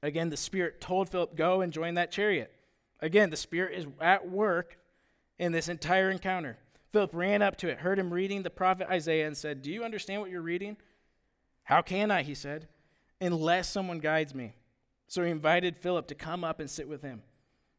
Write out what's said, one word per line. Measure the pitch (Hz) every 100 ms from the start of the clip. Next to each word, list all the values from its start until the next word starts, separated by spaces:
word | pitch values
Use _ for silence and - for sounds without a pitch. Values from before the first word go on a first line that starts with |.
again, | 151 156 170
the | 143
Spirit | - 190 175 -
told | - 185 185
Philip, | 185 170 151
"Go | 165 190
and | 180
join | 156 165 175
that | 175
chariot." | - 208 165 107 _ _ _ _ -
Again, | 160 202 196
the | 151
Spirit | - 170 185 185
is | 147 135
at | 165 196 180
work | 190 214 175 175 - _ _ _ _ _ -
in | 175
this | 165 165
entire | 165 147 190 190
encounter. | 185 190 185 143 113 _ _ _
Philip | 214 190
ran | 165 185 208
up | 202 -
to | 170
it, | 131
heard | 170 196
him | 185
reading | 175 196 196
the | 180
prophet | - 185 185 180
Isaiah, | 180 156 160 151
and | 143
said, | 151 139
"Do | 139
you | 208
understand | 226 208 - 196
what | 196
you're | 180
reading?" | 165 180 202 208 _ _ _ _ _ _ _ _
"How | - 147
can | - 190 214
I," | 185
he | 143 139
said, | 143 156 156 _ _ _ _ -
"unless | 180 165 160 180 175
someone | 202 185 170
guides | 151 160 147 131
me?" | 113 - _ _ _ _ -
So | 185
he | 175
invited | 160 156 175 180 160
Philip | 180 175 -
to | 143
come | 160 175
up | 165 160
and | 160
sit | - 139
with | 143
him. | 143 113 - _ _ _ _